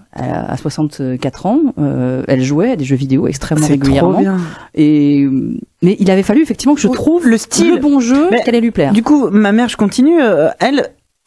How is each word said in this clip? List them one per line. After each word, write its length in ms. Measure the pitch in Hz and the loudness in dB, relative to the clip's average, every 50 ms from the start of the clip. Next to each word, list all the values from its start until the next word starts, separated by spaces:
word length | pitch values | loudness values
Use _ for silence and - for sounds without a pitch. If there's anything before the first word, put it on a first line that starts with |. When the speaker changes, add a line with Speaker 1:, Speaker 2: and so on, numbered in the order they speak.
| - _ - | -14 _ -12
Speaker 1:
à, 380 | - 127 127 - 82 - - | -10 -8 -6 -6 -6 -6 -8
à 60 | - | -8
soixante-quatre 880 | - - 147 - - 151 147 - - 139 127 127 127 - 131 - - - | -6 -6 -6 -4 -4 -4 -4 -4 -6 -6 -6 -6 -4 -6 -8 -6 -4 -2
ans, 140 | 185 240 311 311 247 - - | -2 0 0 0 0 -2 -2
euh, 440 | 147 139 135 131 127 127 127 131 - | -2 -2 -2 -2 -2 -2 -4 -4 -2
elle 140 | - 139 127 127 | -2 0 0 0
jouait 280 | 135 143 156 202 254 | 0 0 0 0 0
à 40 | 254 | -2
des 100 | 165 131 | -4 -2
jeux 100 | 131 139 | -2 -2
vidéo 320 | 123 139 135 131 135 - | -2 -2 0 0 0 0
extrêmement 380 | - 139 - - - 165 151 156 | -2 -4 -6 -6 -4 -2 -2 0
Speaker 2:
C'est 80 | 151 143 | 0 0
Speaker 1:
régulièrement. 400 | 135 139 135 135 139 170 180 - | 0 2 2 2 2 2 2 2
Speaker 2:
trop 80 | 196 | 0
bien. 160 | 196 196 190 180 170 156 - - - - - | 0 0 -2 -2 -4 -6 -10 -16 -20 -6 -2
Speaker 1:
Et, 540 | - 151 151 151 147 143 143 143 143 139 135 135 131 113 117 - - - - _ _ | 0 2 2 2 2 2 2 2 2 0 0 0 -2 -4 -4 -6 -8 -12 -14 _ _
mais 140 | 170 180 202 - | 0 0 2 2
il 100 | 196 196 | 2 2
avait 140 | 185 196 185 | 2 2 2
fallu 180 | - 208 294 | 2 2 2
effectivement 320 | 320 - 226 - - 269 294 | 2 0 -2 -2 0 0 2
que 60 | 294 | 2
je 60 | - | 2
Speaker 2:
Oui, 80 | - 254 | 0 0
Speaker 1:
trouve 320 | - - 311 330 349 339 | 0 0 0 0 2 2
Speaker 2:
le 100 | 240 226 | 0 0
style. 380 | 208 - - - - 339 339 349 | -2 -2 -2 0 0 2 2 2
Speaker 1:
le 20 | 285 | 2
bon 200 | 269 294 285 269 | 2 2 2 2
jeu 280 | 233 233 262 285 311 - | 2 2 2 2 2 2
Speaker 2:
Mais 100 | 214 240 | 0 0
Speaker 1:
qui 80 | - 247 | 0 0
allait 120 | 233 233 | 0 0
lui 100 | 226 233 | 0 0
plaire. 200 | - 196 147 135 202 | 0 0 0 2 2
Speaker 2:
du 100 | 226 226 | 2 2
coup, 260 | 285 302 285 247 - | 2 2 2 0 0
ma 220 | 196 214 214 202 | 2 2 2 2
mère, 180 | 208 226 247 226 | 2 2 0 0
je 80 | - | -2
continue, 420 | - 214 190 - - 254 311 349 330 | -2 -2 -2 0 2 2 4 4 4
euh, 300 | 262 220 180 143 156 - - - | 2 2 2 2 2 0 0 0
elle, 300 | - 254 285 262 - - - _ _ _ _ _ _ | -2 0 0 0 -2 -4 -8 _ _ _ _ _ _